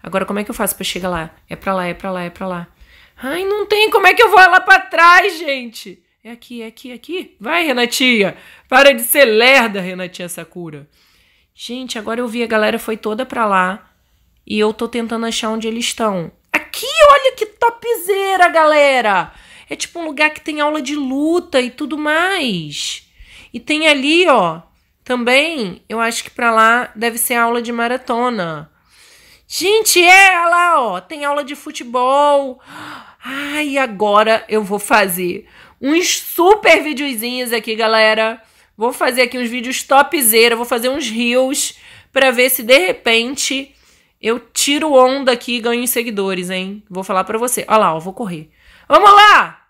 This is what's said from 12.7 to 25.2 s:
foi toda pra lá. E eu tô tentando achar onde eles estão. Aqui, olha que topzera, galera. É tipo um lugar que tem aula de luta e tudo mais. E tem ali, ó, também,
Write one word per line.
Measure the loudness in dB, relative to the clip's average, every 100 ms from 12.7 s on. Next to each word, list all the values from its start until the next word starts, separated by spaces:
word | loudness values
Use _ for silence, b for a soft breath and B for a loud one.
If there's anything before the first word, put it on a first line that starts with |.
| -2
foi | -6 -8
toda | -6 -6 -8
pra | -4 0
lá. | 0 0 -4 _ _ _ _ _ _ _
E | -2
eu | -2
tô | -2 -6
tentando | -6 -6 -6 -6
achar | -6 -6
onde | -6 -6
eles | -6 -8
estão. | -4 -4 -4 -8 _ _
Aqui, | -8 -6 -10 -6 4 6
olha | 8 4 -2
que | -10
topzera, | _ -2 -2 -6 -4 -2 -2 0 2 4
galera. | 4 4 4 4 2 2 0 -2 B B B B
É | -12
tipo | -12 -10
um | -10
lugar | -2 -2
que | -2
tem | -10 -2
aula | -2 -2
de | -6 -6
luta | -4 -2 0 0 0 -2
e | -2
tudo | -6 -8 -6
mais. | -2 0 0 -2 -4 -4 -8 -10 -10 -12 _ b b b b
E | -18
tem | -6 -2 2
ali, | 2 2 2 4
ó, | 4 2 -4 _ _ _ _ -8
também, | -4